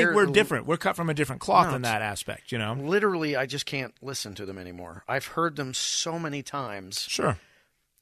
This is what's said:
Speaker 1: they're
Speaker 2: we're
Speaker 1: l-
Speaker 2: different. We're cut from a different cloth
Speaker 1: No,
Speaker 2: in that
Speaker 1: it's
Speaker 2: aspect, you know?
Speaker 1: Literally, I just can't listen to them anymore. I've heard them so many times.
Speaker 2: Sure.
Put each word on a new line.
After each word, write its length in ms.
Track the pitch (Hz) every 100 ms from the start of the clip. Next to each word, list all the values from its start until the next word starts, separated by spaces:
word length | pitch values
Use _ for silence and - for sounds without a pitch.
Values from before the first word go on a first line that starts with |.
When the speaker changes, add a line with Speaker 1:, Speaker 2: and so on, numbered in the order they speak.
| -
Speaker 1:
they're 60 |
Speaker 2:
we're 120 | 208 190
Speaker 1:
l- 40 |
Speaker 2:
different. 320 | 143 214 131 135
We're 120 | 165
cut 180 | 196 -
from 140 | 165
a 40 |
different 280 | 147 143 -
cloth 260 | - 190 170
Speaker 1:
No, 80 | 135
Speaker 2:
in 60 |
that 180 | 120 107
Speaker 1:
it's 60 | 107 98
Speaker 2:
aspect, 280 | - - -
you 60 | 117
know? 160 | 107
Speaker 1:
Literally, 640 | 123 143 202 208 180 151 135
I 80 |
just 220 | 131 139 -
can't 260 | 143 123 -
listen 340 | 131 131 107 92
to 100 | 95
them 100 | 95
anymore. 480 | 90 87 87 82 -
I've 200 | 131 -
heard 300 | - 165 147
them 180 | 131
so 440 | 127 - - 170 170
many 240 | 160 143
times. 600 | 127 143 123 101 92 98
Speaker 2:
Sure. 340 | - - - 101 - _ _ _ _ _